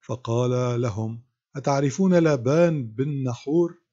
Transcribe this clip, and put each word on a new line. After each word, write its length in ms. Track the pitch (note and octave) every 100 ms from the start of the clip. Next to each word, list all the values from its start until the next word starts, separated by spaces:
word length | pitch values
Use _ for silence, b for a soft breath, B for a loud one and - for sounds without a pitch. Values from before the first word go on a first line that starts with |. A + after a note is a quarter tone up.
| -
فقال 720 | A2+ - A#2 B2 B2 B2 A#2+
لهم، « 420 | A#2+ G#2+ A2 A#2 _ _ _ C#3
أتعرفون 580 | C3 C#3 C#3+ B2 F#3+
لابان 720 | F3+ D#3+ C#3+ A#2 D3+ E3+ D#3 A#2
بن 340 | G#2+ C#3 C#3
نحور ؟ » 580 | B2+ B2 - E3 E3+ F3 _